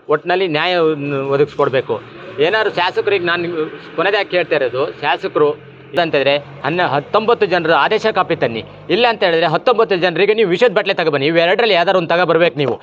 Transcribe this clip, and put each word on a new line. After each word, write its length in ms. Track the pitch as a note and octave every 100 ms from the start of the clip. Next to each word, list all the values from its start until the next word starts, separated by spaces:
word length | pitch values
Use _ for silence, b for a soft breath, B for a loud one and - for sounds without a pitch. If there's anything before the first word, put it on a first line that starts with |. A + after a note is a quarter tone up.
| -
ಒಟ್ಟಿನಲ್ಲಿ 400 | D3+ E3+ F3+ F#3+
ನ್ಯಾಯ 280 | D3 E3+ F3+ D#3+ D3+ C#3+ C#3 C#3
ಒದಗಿಸ್ಕೊಡ್ಬೇಕು. 720 | C#3 C#3+ - C#3 C3 - G#2+ - - - B2+
ಏನಾದ್ರು 340 | D#3 A3 G#3
ಶಾಸಕರಿಗೆ 500 | F3+ F3 A3 G#3 G3
ನಾನು 460 | F3 F3 E3+ E3 D#3 - - -
ಕೊನೆದಾಗಿ 320 | F3 G#3 F#3+
ಕೇಳ್ತಾ 280 | F3+ E3+ D#3
ಇರೋದು, 300 | C3 B2+ C#3+
ಶಾಸಕರು 880 | - C#3+ F3 - D#3+ D3 D3 - - -
ಇದಂತಂದ್ರೆ 440 | - E3 D3 C3+ C#3+
ಹನ್ನ-, 500 | C#3 - C3 F3 D#3+
ಹತ್ತೊಂಬತ್ತು 580 | C#3 D3 G#3 A3 A#3 G3
ಜನರ 260 | F3 D#3
ಆದೇಶ 340 | D#3 D#3+ G#3 A3
ಕಾಪಿ 300 | G#3+ F3 D#3+
ತನ್ನಿ, 280 | C3+ A2+ - B -
ಇಲ್ಲ 160 | F#3 A#3+
ಅಂತ 140 | A3
ಹೇಳಿದ್ರೆ 240 | F#3+ E3 E3+
ಹತ್ತೊಂಬತ್ತು 500 | E3+ - A3 A3+ F#3
ಜನರಿಗೆ 380 | F3+ D#3+ G3+
ನೀವು 160 | G#3+ G3+
ವಿಷದ 220 | F3 B3
ಬಟ್ಲೆ 220 | G3 G3
ತಗೊಬನ್ನಿ. 320 | F#3 D#3+ C#3+ C#3
ಇವೆರಡರಲ್ಲಿ 480 | E3+ E3+ G#3 A3+
ಯಾವ್ದಾರು 240 | F3 F3 F#3
ಒಂದು 100 | E3
ತಗೊಬರ್ಬೇಕು 500 | E3+ F3+ E3 E3+ C#3+
ನೀವು, 220 | C3+ G#2